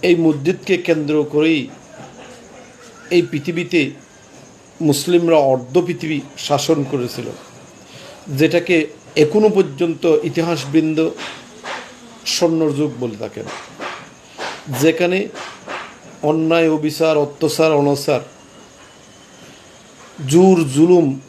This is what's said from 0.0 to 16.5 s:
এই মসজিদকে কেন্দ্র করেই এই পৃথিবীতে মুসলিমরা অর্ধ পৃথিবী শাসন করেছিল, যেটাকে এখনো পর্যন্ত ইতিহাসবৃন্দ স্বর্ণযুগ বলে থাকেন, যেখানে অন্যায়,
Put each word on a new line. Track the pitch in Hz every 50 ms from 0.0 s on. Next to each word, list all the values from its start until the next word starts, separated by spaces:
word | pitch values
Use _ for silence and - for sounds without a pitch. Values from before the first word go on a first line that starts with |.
এই | - 180 175
মসজিদকে | 170 165 160 151 143 135 160 180 - - - 190 175
কেন্দ্র | 180 - 165 160 151 143 151 151 151
করেই | 147 147 147 156 160 165 151 120 123 - - - - - - - - - - - - - - - - - - - - - - - - - - - -
এই | 175 180
পৃথিবীতে | 175 - - 147 139 - 170 165 175 170 180 170 143 135 139 - - - - - - - - - - - - - - - - -
মুসলিমরা | 165 151 139 139 - - 175 170 170 165 165 156
অর্ধ | 143 135 131 127 123 120 131 180
পৃথিবী | 170 175 175 - - 156 156 143 139 - - -
শাসন | - - 143 135 135 - 160 147 143
করেছিল, | 127 - 135 120 120 - - 117 - - - - - - - - - - - - - - - - - - - - - 147 131
যেটাকে | 156 160 - 175 - - 180 165 156 - - - - - -
এখনো | - - - - 208 214 214
পর্যন্ত | 185 190 185 147 139 135 175 165 165 143 - 170 156 151 151
ইতিহাসবৃন্দ | 165 135 170 165 170 170 151 131 139 139 160 156 156 156 151 160 160 - - - - - - - - - - - - - - - - - - - - - - -
স্বর্ণযুগ | - - - 180 165 165 160 160 151 139 135 151 143 127 120
বলে | 127 117 104
থাকেন, | 101 110 104 - 107 107 - - - - - - - - - - - - - - - - - - - - - - - - - 135 120
যেখানে | 139 160 156 160 175 175 180 190 208 - - - - - - - - - - - - - - - - - - - -
অন্যায়, | 147 151 160 160 160